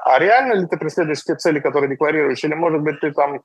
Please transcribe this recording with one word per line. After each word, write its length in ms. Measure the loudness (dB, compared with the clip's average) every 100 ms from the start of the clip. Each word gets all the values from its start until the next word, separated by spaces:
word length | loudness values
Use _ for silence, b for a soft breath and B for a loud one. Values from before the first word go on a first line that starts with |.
а 140 | 4 4
реально 360 | 6 4 4
ли 120 | 0 -2
ты 120 | -4
преследуешь 460 | -4 -2 -2 -2
те 120 | -4 -2
цели, 240 | 0 0
которые 280 | 0 0 0
декларируешь? 520 | 0 0 2 0 -2
Или, 120 | -4 -2
может 260 | 0 0
быть, 180 | -2 -4
ты 100 | -4
там, 300 | 0 -2 -2